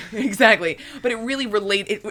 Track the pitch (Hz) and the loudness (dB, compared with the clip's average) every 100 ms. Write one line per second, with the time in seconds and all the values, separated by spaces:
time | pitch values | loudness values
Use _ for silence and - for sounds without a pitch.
0 | - 220 254 196 226 202 170 156 - - | -6 -4 -2 4 6 6 2 -4 -10 -6
1 | 247 226 233 269 247 208 196 202 196 208 | -4 -2 -2 -4 0 -2 0 -2 -2 -6
2 | 214 | -4